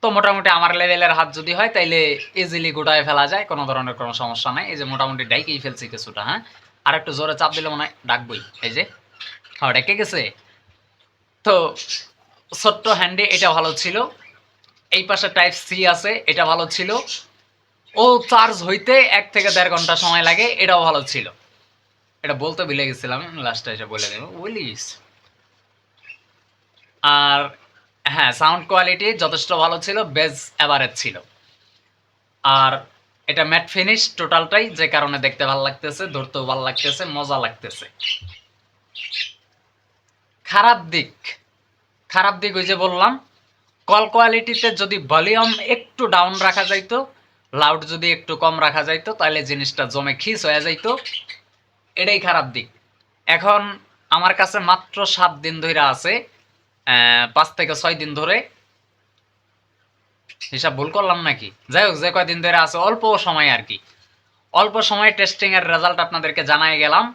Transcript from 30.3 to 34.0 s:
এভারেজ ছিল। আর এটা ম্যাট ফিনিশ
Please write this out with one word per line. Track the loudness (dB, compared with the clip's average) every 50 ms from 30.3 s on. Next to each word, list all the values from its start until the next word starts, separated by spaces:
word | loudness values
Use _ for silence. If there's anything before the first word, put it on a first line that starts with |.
| -2 -8 -16 -18 _ -2 0
এভারেজ | 2 2 0 0 -2 -4 -8
ছিল। | -10 -10 -10 -12 -18 _ _ _ _ _ _ _ _ _ _ _ _ _ _ _ _ _ _ _ _ _ _ _ _
আর | 2 4 4 4 2 2 -2 -8 _ _ _ _ _ _ _ _ -6
এটা | -2 -2 0 2
ম্যাট | 2 0 -2 -2 -4
ফিনিশ | -2 0 0 2 0